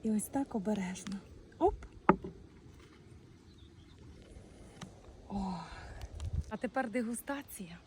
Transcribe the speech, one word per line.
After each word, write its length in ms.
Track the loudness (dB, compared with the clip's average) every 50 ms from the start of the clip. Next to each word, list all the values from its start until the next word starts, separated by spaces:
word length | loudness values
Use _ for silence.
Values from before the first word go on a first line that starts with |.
| 4
і 80 | 6
ось 160 | 4 4 2
так 280 | 2 2 0 2 2 0
обережно. 600 | 0 4 4 4 4 2 0 -2 -4 -4 -4 -4 -4 -6 -12 -16 -16 -16 -18 2 6
Оп! 160 | 6 6 6 4 -8 -14 -14 6 8 8 8 8 4 -8 -10 -12 -16 -18 -18 -18 -18 -18 -18 -18 -18 -20 -20 -20 -18 -18 -18 -18 -18 -20 -20 -20 -20 -20 -20 -20 -20 -18 -18 -20 -18 -18 -18 -18 -16 -16 -16 -16 -16 -16 -16 -16 -16 -16 -18 -18 -18 -18 -12 -12 -12 -12 -12 -16 -18 -18 -18 -18 -8 -4
О! 240 | -2 0 0 0 0 -2 -4 -8 -10 -10 -10 -10 -8 -8 -8 -8 -6 -4 -2 0 0 0 0 0
А 80 | -2
тепер 320 | 0 -2 0 2 2 0 4
дегустація. 880 | 2 2 2 2 0 -2 -2 -4 -4 -4 -4 -8 -10 -10 -10 -10 -10 -14 -14